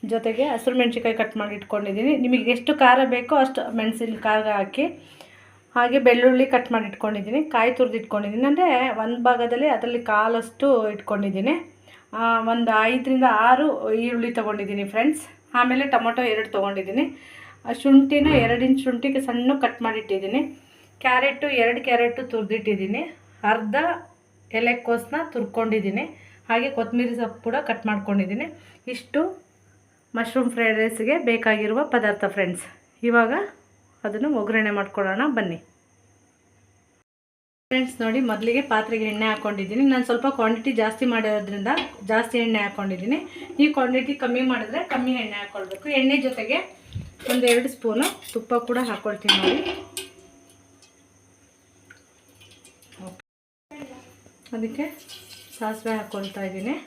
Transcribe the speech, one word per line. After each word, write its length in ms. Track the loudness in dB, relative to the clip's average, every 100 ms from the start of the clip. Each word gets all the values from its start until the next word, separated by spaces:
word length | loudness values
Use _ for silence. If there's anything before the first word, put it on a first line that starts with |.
| -2
ಜೊತೆಗೆ 320 | -2 -2 -2 -2
ಹಸಿರು 240 | 0 0 2
ಮೆಣಸಿನ್ಕಾಯಿ 380 | 2 2 -2 -2
ಕಟ್ 160 | -4 -4
ಮಾಡಿ 140 | -6 -8
ಇಟ್ಕೊಂಡಿದ್ದೀನಿ. 540 | -6 -4 -4 -2 2 2
ನಿಮಗೆ 260 | 2 2 2
ಎಷ್ಟು 180 | 0 0 6
ಖಾರ 200 | 8 8 4
ಬೇಕೋ 200 | 0 0 2
ಅಷ್ಟು 180 | 2 0 -4 -2
ಮೆಣಸಿನ 380 | -2 -2 -6 -4
ಖಾರ 180 | 0 0 2 -2
ಹಾಕಿ. 260 | -2 -2 -4 -4 -20 -20 -20 -20 -20 _ _ 0
ಹಾಗೆ 220 | 4 6 6
ಬೆಳ್ಳುಳ್ಳಿ 400 | 8 6 6 4
ಕಟ್ 140 | 2 2
ಮಾಡಿ 120 | -2 -2
ಇಟ್ಕೊಂಡಿದ್ದೀನಿ, 500 | -6 -4 -4 -2 -2 0
ಕಾಯಿ 160 | 2 2 2
ತುರ್ದು 180 | 0 0
ಇಟ್ಕೊಂಡಿದ್ದೀನಿ. 460 | -4 -4 -4 0 2
ಅಂದರೆ 160 | 4 4 2 0 -2
ಒಂದು 140 | -4 0 2
ಭಾಗದಲ್ಲಿ 400 | 2 0 2 2 0
ಅದರಲ್ಲಿ 240 | -2 -4 0
ಕಾಲಷ್ಟು 540 | 2 2 0 -4 0 4 4 2
ಇಟ್ಕೊಂಡಿದ್ದೀನಿ. 600 | -4 -4 -2 -2 0 0 -2 -4 -20 -20 -20 _ -2
ಆ, 80 | 2 2 2
ಒಂದು 180 | 0 2 4 4
ಐದರಿಂದ 380 | 0 0 4 4 6 6
ಆರು 180 | 6 4 0 0 0
ಈರುಳ್ಳಿ 280 | 0 0 -2 -2
ತೊಗೊಂಡಿದ್ದೀನಿ 440 | -2 -4 -4 -4 -2
ಫ್ರೆಂಡ್ಸ್. 300 | 0 2 0 -6 -20 _ 0
ಆಮೇಲೆ 260 | 2 2 2
ಟೊಮೊಟೊ 300 | 2 2 0 0
ಎರಡು 180 | 0 -2 -2
ತೊಗೊಂಡಿದ್ದೀನಿ. 480 | -2 -4 -2 -2 -2 -4 -20 -20 -20 -16
ಆ, 80 | -8 -2
ಶುಂಠಿನ 460 | 8 8 8 4 6 4
ಎರಡು 180 | 4 2 4
ಇಂಚ್ 140 | 2 2
ಶುಂಠಿಗೆ 360 | -2 -2 -2 -2
ಸಣ್ಣ 280 | 0 0 2
ಕಟ್ 160 | 0 -2 -4
ಮಾಡಿಟ್ಟಿದ್ದೀನಿ. 560 | -4 -4 -4 -2 -2 -4 -8 _ -20 _ _
ಕ್ಯಾರೆಟು, 420 | 0 2 2 -2 -2 2
ಎರಡು 180 | 2 0 0
ಕ್ಯಾರೆಟು 360 | 2 2 -2 -6
ತುರಿದಿಟ್ಟಿದ್ದೀನಿ. 680 | -4 -4 -4 -2 -2 -2 -4 -6 -12 -20 -6 0
ಅರ್ಧ 240 | 0 0 -2 0 -4 -10 _ _ _ _
ಎಲೆಕೋಸನ್ನ 720 | -2 0 -2 -2 -2 -2 -6 -4
ತುರ್ಕೊಂಡಿದ್ದೀನಿ. 720 | -6 -6 -4 0 0 -2 -4 -8 -12 -20 -20 -2
ಹಾಗೆ 180 | 0 0 -4
ಕೊತ್ತಂಬರಿ 400 | -2 -2 -2 -2
ಸೊಪ್ಪು 220 | -6 -6 -4
ಕೂಡ 100 | -4 -4
ಕಟ್ 160 | -4 -2
ಮಾಡ್ಕೊಂಡಿದ್ದೀನಿ. 560 | -4 0 0 0 -4 -8 -12 -20 -20 -12
ಇಷ್ಟು 260 | -12 -4 -2 -2 -4 _ _ _ _ _ _ _
ಮಶ್ರೂಮ್ 360 | -6 -2 0 0
ಫ್ರೈಡ್ 220 | 0 0 2
ರೈಸ್ಗೆ 340 | 0 0 0 0 2
ಬೇಕಾಗಿರುವ 520 | 2 2 0 0 -2 0
ಪದಾರ್ಥ 320 | 0 0 0 -2
ಫ್ರೆಂಡ್ಸ್. 300 | 0 -2 -4 -10 -20 _ _ 2
ಇವಾಗ 240 | 4 4 0 -4 -10 _ _ _ _
ಅದನ್ನು 240 | -8 -4 -2 0
ಒಗ್ಗರಣೆ 320 | 0 0 0 -2
ಮಾಡ್ಕೊಳ್ಳೋಣ 460 | -4 -2 -2 0 0 0
ಬನ್ನಿ. 200 | -2 -6 -14 _ _ _ _ _ _ _ _ _ _ _ _ _ _ _ _ _ _ _ _
ಫ್ರೆಂಡ್ಸ್ 260 | -2 -2 -4
ನೋಡಿ, 180 | -2 0 0
ಮೊದಲಿಗೆ 320 | 0 0 0 2
ಪಾತ್ರೆಗೆ 340 | 0 0 -2 -2
ಎಣ್ಣೆ 140 | -2 -2
ಹಾಕ್ಕೊಂಡಿದ್ದೀನಿ. 540 | 0 -4 -4 -4 2 4
ನಾನು 120 | 4 2
ಸ್ವಲ್ಪ 180 | 0 0 2
ಕ್ವಾಂಟಿಟಿ 340 | 0 2 0 0
ಜಾಸ್ತಿ 220 | 0 0 0
ಮಾಡಿರೋದ್ರಿಂದ 580 | 0 0 -2 -4 -6 -2 -2 -4 -10 0
ಜಾಸ್ತಿ 260 | 0 0 -2
ಎಣ್ಣೆ 160 | 0 0
ಹಾಕ್ಕೊಂಡಿದ್ದೀನಿ. 540 | -2 -4 -6 -6 -2 -4 -4 -16 -14 2
ನೀವು 140 | 2 4
ಕ್ವಾಂಟಿಟಿ 360 | 0 0 -2 -4
ಕಮ್ಮಿ 220 | -2 0 0
ಮಾಡಿದ್ರೆ 300 | -2 -4 -6 -4
ಕಮ್ಮಿ 220 | -4 -2 -2
ಎಣ್ಣೆ 160 | -4 -8
ಹಾಕ್ಕೊಳ್ಬೇಕು. 460 | -10 -10 -10 -10 -2 2
ಎಣ್ಣೆ 180 | 2 2 0
ಜೊತೆಗೆ 320 | -4 -4 -4 -6 -16 -14 -14 -14 -14 -2
ಒಂದೆರಡು 360 | 2 4 2 0
ಸ್ಪೂನು 320 | -4 -4 0 -2 -4 -10
ತುಪ್ಪ 220 | -10 -2 -2 0
ಕೂಡ 80 | -4 -2
ಹಾಕ್ಕೊಳ್ತೀನಿ 460 | -4 -6 -4 0 2
ನೋಡಿ. 200 | 2 0 -2 -8 -12 -14 -16 -20 -20 -20 _ _ _ _ _ _ _ _ _ _ _ _ _ _ _ -20 _ _ _ _ -20 -20 -20 _ _ -18 -18 -18 _ _ _ _ _ -18 -16 -18 -20 _ -20 _ -14 -8
ಅದಕ್ಕೆ 280 | -6 -6 -8 -8 -20 -20 -20 -20 -20 -8
ಸಾಸಿವೆ 340 | -8 -6 -6 -6
ಹಾಕ್ಕೊಳ್ತಾ 440 | -6 -10 -10 -8 -10
ಇದ್ದೀನಿ. 260 | -8 -8 -8